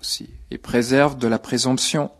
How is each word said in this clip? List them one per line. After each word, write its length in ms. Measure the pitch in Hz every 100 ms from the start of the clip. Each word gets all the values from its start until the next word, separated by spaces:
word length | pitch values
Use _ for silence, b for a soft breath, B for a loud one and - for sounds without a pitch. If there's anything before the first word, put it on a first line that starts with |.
aussi, 300 | - - - - -
et 60 | -
préserve 640 | - 120 117 135 147 131
de 100 | 117
la 100 | 113
présomption. 720 | - 123 127 127 - 156 143